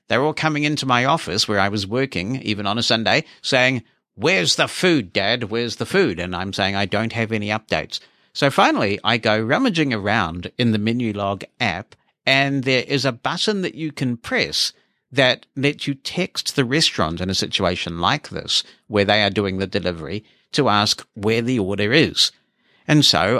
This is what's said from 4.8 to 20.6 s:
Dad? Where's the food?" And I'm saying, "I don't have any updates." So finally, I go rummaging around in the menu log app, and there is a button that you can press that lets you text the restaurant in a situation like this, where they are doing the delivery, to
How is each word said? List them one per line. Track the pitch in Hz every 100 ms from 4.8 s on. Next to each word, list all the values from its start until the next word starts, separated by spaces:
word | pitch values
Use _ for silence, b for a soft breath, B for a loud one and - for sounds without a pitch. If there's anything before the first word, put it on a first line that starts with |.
| 180 156 90
Dad? | 101 98 123 104
Where's | 113 120 -
the | 117
food?" | 185 156 85
And | 90 90
I'm | 98
saying, | 98 95 98
"I | 98
don't | 104 113
have | 117 110
any | 110 104
updates." | 110 - 80 - - b b b
So | - 143
finally, | 190 254 285 107 101
I | 104 120
go | 113 110
rummaging | 113 165 262 165 143
around | 110 101 110 85 87 85 -
in | 120
the | 107
menu | 110 120 117
log | 101 101 98 - -
app, | 117 87 - _ _ _ -
and | 135 139 139
there | 127 131 113
is | 135 131
a |
button | 117 131 175 - 202
that | 180 -
you | 156
can | - 131 120
press | - 240 - - - - _ _ _
that | 135 127 117 - 139
lets | 143 147 -
you |
text | 135 - - 185 - - -
the | 120
restaurant | 147 - - 80 85
in | 92
a | 92
situation | - - 90 90 - 85
like | 90 147 -
this, | 82 - - B B -
where | 104 101
they | 107
are | 101
doing | 107 101 95
the | 95
delivery, | 104 90 85 73 104 b b b
to | -